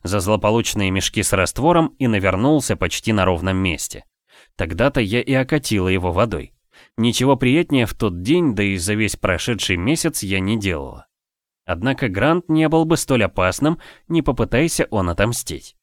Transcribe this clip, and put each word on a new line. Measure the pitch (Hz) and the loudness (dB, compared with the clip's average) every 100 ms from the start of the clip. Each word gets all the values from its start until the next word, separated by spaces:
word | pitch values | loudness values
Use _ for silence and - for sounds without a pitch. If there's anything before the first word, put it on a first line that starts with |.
за | 87 101 | -4 -2
злополучные | 92 107 104 113 113 107 95 | 0 2 2 2 2 0 0
мешки | 95 - - | 0 -2 -2
с | 101 | 0
раствором | 98 87 - 143 175 160 - | 0 0 0 2 4 2 0
и | 131 | 0
навернулся | 104 95 92 127 151 - | 2 2 2 2 2 0
почти | 90 87 - - | -2 -2 -2 0
на | 107 | 2
ровном | 92 87 92 92 | 2 2 0 0
месте. | 95 78 - - - _ _ _ _ - | 0 -2 -8 -12 -20 _ _ _ _ -8
Тогда-то | 82 85 139 135 | -6 0 0 0
я | 104 117 | 0 0
и | - | 0
окатила | 131 131 156 - 107 90 | 0 0 -2 0 0 2
его | 92 90 | 0 0
водой. | 85 113 80 65 _ _ _ - - | 0 0 -2 -10 _ _ _ -12 -2
Ничего | 117 110 127 131 | 0 2 2 2
приятнее | 131 143 170 139 117 | 2 2 2 0 0
в | |
тот | - 110 87 | -2 -4 -2
день, | 92 180 170 | 0 2 2
да | 104 | 0
и | 101 95 | -2 -2
за | 85 | -2
весь | 104 107 - | -2 -2 -2
прошедший | 98 87 - 113 - 87 | -2 -2 -2 -4 -2 -2
месяц | 95 160 165 - | 0 0 -2 -4
я | 98 95 | -4 -2
не | 95 113 | -2 -2
делала. | 98 80 67 55 - _ _ _ _ _ | -2 -4 -6 -14 -20 _ _ _ _ _
Однако | - 85 113 131 127 | -8 -4 -2 -2 -2
Грант | 95 131 175 175 | 0 2 2 0
не | 156 160 | 2 2
был | 160 | 2
бы | 160 160 | 2 0
столь | - 127 | 2 2
опасным, | 98 - 92 - 151 170 - - - | 2 0 0 2 0 0 -6 -18 -4
не | 165 | -2
попытайся | 147 123 110 117 165 - - | 0 -2 0 0 0 0 -2
он | 107 90 | 0 0
отомстить. | 85 104 120 - 71 - - | 0 0 -2 -8 -12 -14 -20